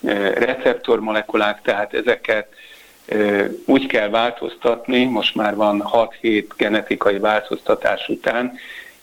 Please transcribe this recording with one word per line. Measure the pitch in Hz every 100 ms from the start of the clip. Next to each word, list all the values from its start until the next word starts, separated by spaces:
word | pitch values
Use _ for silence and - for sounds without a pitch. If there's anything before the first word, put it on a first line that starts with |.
ö, | - 104 98
receptormolekulák, | - 127 127 - 120 - 113 110 107 104 113 104 104
tehát | - 101 104
ezeket, | - 113 113 - 107 104 - - - - - -
ö, | 107 104 101 101 101 -
úgy | 135 -
kell | 120 104
változtatni, | 110 120 120 - - 123 117 - 127
most | 127 113 - -
már | 107 101
van | 107 104
hat-hét | 104 117 110 - 117 107 101 -
genetikai | 110 107 101 98 104 98
változtatás | 107 107 - - - 107 - 98 -
után, | - - 117 127 - - - - -